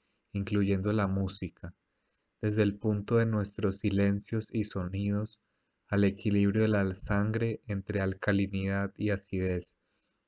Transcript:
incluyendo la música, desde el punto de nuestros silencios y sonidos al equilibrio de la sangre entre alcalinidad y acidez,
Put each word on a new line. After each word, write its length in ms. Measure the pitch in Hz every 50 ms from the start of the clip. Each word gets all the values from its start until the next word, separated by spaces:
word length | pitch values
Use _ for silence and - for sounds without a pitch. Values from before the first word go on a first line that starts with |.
| _ _ _ _ _ _ -
incluyendo 600 | 101 98 - 107 104 101 98 98 95 95 104 107
la 140 | 110 101
música, 680 | 95 95 98 98 95 - - - 85 - _ - 87 - _ _ _ _ _ _ _ _ _ _ _ _ _ -
desde 200 | 107 104 110 107
el 140 | 101 101
punto 420 | - - 107 107 104 101 - 120 117
de 80 | 113
nuestros 520 | 113 113 107 101 101 - - 101 98 98 -
silencios 720 | - 104 98 98 98 101 101 101 - - - 113 107 - -
y 120 | 113 104
sonidos 760 | - - 98 90 90 95 98 101 101 101 104 107 - - - _ _ _ _ _ _ _ _ _ _
al 160 | 104 101 101
equilibrio 580 | 98 98 - - 107 101 101 101 101 101 110 110
de 60 | 107
la 260 | 107 101 98 95 92
sangre 640 | - - - 107 101 104 107 110 113 113 113 110 - _
entre 340 | - 104 98 95 - 101 101
alcalinidad 920 | 95 95 92 - - - 101 98 98 98 101 98 95 95 98 98 101 98 -
y 140 | - 107 104
acidez, 640 | 101 98 - - - 92 92 92 90 90 90 - - _ _ _ _ _ _ _ _ _ _